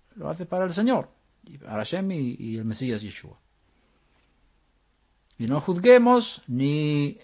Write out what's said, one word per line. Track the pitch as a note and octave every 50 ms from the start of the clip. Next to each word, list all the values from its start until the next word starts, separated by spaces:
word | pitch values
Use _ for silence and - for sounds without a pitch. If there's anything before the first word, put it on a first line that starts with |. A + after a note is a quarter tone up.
| _ _ _
lo | G3+ D3+ D3
hace | D#3+ F3 F3
para | - F#3 F#3 F#3+
el | F#3
Señor, | E3 G3 A3 C4 B3 D#3 - - _ _ _ _ _ _ _
y | - C#3+
para | C#3 - - G#2+
Hashem | G#2+ A2 - E3+ F#3 F#3+ F#3+
y, | F#3 D3+ C3 A#2+ -
y | - - A2+ A2
el | A2+ A2
Mesías | A2+ A2 A2 C3 B2 A2+ G#2
Yeshua. | G#2+ G2 - - - - - _ _ _ _ _ _ _ _ _ _ _ _ _ _ _ _ _ _ _ _ _ _ _ _ _ _ _ _ _ _ _ _ _ _ _ _ _ _ _ _ -
Y | A#2
no | A2+ C#3 D3
juzguemos | - F#3+ F3 F3 F#3 B3 B3 B3 A#3+ B3 B3 A#3+ A3 - - - -
ni | - A#2+ B2+ C3+ C#3+ D3 D3+ D3+ D3+ D3 D3 C#3+ C#3+ - -